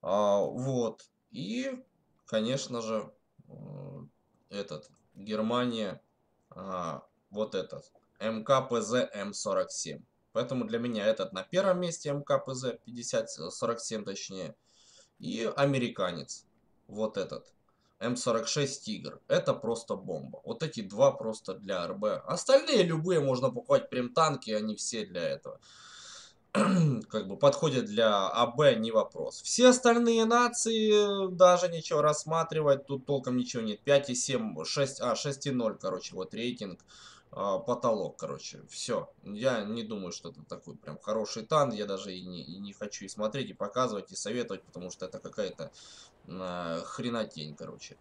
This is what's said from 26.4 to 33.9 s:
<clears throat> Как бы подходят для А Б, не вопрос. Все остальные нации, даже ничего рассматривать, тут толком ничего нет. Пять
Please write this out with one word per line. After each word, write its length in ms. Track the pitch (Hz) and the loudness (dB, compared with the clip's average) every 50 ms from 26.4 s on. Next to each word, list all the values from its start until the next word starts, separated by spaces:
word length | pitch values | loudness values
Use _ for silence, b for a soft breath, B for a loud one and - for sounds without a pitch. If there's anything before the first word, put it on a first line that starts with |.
| _ _ _ | _ _ _
<clears throat> 0 | |
Как 720 | 202 214 - 190 180 165 151 131 110 107 - - 110 101 95 | 2 4 4 6 6 6 6 4 2 -2 -4 -4 -4 -4 -4
бы 80 | 95 - | -4 4
подходят 480 | - 143 135 - - 156 135 127 113 | 6 6 6 6 2 2 2 2 -2
для 420 | 101 104 110 117 110 104 101 95 92 | 0 2 4 4 6 6 4 2 0
А 180 | 71 107 120 | 2 2 2
Б, 280 | 120 120 139 151 143 123 | 2 4 6 6 6 6
не 140 | 110 110 113 113 | 6 2 2 2
вопрос. 500 | 110 98 - - 85 78 65 - - - | 2 2 2 -2 -8 -8 -6 -8 -8 -6
Все 260 | - - - 240 254 | -4 2 8 8 8
остальные 540 | 247 247 - 240 233 240 240 233 233 226 226 | 8 10 6 6 6 6 4 4 4 4 4
нации, 1000 | 226 233 240 247 240 233 - - 226 226 220 220 214 214 208 208 202 202 196 190 185 | 6 6 6 4 4 2 0 -2 0 2 2 4 6 6 6 6 4 2 0 -2 -2
даже 380 | 185 170 185 180 180 175 180 180 | 6 10 10 10 10 8 4 0
ничего 340 | 170 165 151 - 170 151 147 | -2 -2 -4 0 2 4 4
рассматривать, 840 | 151 147 - - 151 160 165 160 156 156 156 151 147 139 139 139 | 4 4 2 -2 -2 0 0 0 0 0 2 6 6 4 4 4
тут 200 | - 143 131 - | -4 -6 -6 -2
толком 300 | - 143 135 127 131 127 | 0 -2 0 0 0 0
ничего 260 | 127 123 123 - 123 113 | 0 0 0 -2 -4 -2
нет. 180 | 110 104 - _ | -4 -4 -4 _
Пять 260 | - | 6